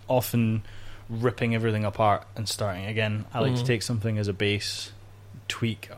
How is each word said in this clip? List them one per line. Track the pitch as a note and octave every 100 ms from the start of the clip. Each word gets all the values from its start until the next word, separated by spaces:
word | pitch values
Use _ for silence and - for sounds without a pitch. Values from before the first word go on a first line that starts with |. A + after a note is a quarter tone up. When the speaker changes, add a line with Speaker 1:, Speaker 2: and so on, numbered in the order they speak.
| -
Speaker 1:
often | B2+ - A#2+ A2+ A2 - - - - -
ripping | A2+ B2 - A#2+ A2+
everything | A2+ G#2+ G#2+
apart | - G#2+ G2 - -
and | G#2
starting | - G#2 F#2 G2
again. | A2 G#2+ G#2+ G#2
I | B2
like | B2 B2
to |
Speaker 2:
Mm. | B2+
Speaker 1:
take | A#2
something | - A#2 A2+ G#2+
as | G#2
a |
base, | F#2 G2+ G2+ - - - - - - - - -
tweak | - A#2 G#2 -